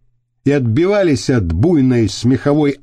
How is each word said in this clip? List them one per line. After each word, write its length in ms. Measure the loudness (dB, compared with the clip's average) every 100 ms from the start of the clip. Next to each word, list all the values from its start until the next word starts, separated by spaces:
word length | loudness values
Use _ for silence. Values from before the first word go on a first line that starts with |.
| _ _ _ _
и 60 | -2
отбивались 800 | 0 0 0 0 0 0 0 0
от 220 | -2 -2
буйной 560 | 0 2 2 2 2 -2
смеховой 680 | -2 -2 0 0 0 -2 -4